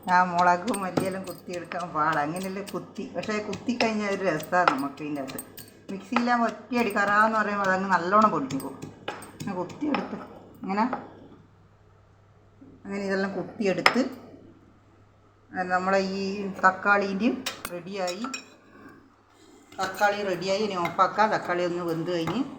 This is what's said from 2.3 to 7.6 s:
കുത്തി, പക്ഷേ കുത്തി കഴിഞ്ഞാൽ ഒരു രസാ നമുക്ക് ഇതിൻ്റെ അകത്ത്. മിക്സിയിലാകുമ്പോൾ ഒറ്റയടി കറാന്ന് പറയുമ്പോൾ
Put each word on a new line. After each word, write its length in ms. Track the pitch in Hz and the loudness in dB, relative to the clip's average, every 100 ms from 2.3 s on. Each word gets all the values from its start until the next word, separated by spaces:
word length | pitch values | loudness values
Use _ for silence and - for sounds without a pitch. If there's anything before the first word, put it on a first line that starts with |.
| 180 190 190 190 | -2 -6 -6 -8
കുത്തി, 380 | 180 - - 196 | -8 -10 -10 -8
പക്ഷേ 220 | - 175 214 | -8 -4 -4
കുത്തി 300 | 208 190 - | -4 -6 -4
കഴിഞ്ഞാൽ 360 | 233 233 214 208 | 0 2 2 -2
ഒരു 120 | 190 | 0
രസാ 360 | 190 156 - 180 | 0 0 2 4
നമുക്ക് 380 | 170 139 139 - | 6 4 -4 -6
ഇതിൻ്റെ 200 | 151 147 | -6 -6
അകത്ത്. 180 | 131 - - - - - - | -8 -10 -14 -18 -20 -20 -10
മിക്സിയിലാകുമ്പോൾ 600 | 196 - 240 240 240 226 | -10 -2 0 2 2 2
ഒറ്റയടി 420 | 226 - 240 226 | -2 -4 0 0
കറാന്ന് 460 | 220 202 208 220 220 | 2 2 4 4 4
പറയുമ്പോൾ 300 | 208 202 | 0 0